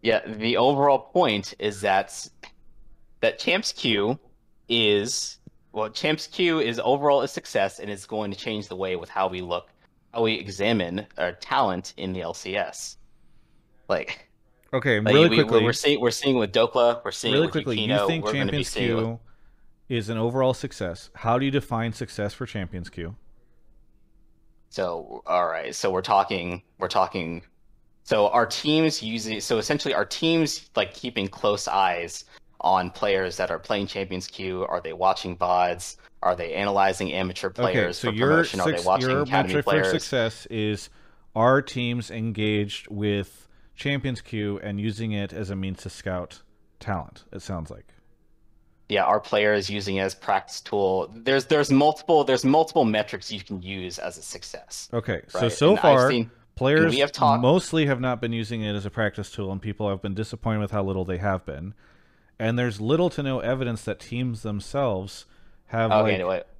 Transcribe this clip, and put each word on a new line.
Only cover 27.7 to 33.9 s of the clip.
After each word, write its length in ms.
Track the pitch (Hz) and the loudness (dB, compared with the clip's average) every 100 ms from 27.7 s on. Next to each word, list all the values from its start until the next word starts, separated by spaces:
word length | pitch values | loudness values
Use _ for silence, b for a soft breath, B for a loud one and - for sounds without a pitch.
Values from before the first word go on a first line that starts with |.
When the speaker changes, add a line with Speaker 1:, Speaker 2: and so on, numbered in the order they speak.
| _ _ _ | _ _ _
Speaker 1:
So 260 | - 120 104 | -2 4 4
our 180 | 117 113 | 4 2
teams 560 | - 151 156 160 151 | 0 2 4 4 0
using, 380 | 110 113 107 107 | -6 -6 -4 -6
so 180 | - 113 | -2 -2
essentially 360 | 104 147 - | 0 -2 0
our 100 | 85 | -2
teams, 680 | 101 - 165 165 151 - - - | -2 -2 2 2 2 -2 -6 -2
like, 180 | 101 | -2
keeping 340 | - 127 117 98 | -4 -8 -4 -4
close 380 | - 107 101 - | -2 0 0 0
eyes 580 | 98 95 87 85 - - B - _ | 2 2 0 -6 -10 -16 B -20 _
on 300 | - 92 90 | 2 2 0
players 460 | - 104 95 92 - | -2 0 2 0 -2
that 140 | 92 | -4
are 80 | 85 | -4
playing 280 | - 107 | -4 -4
Champions 400 | 101 | -2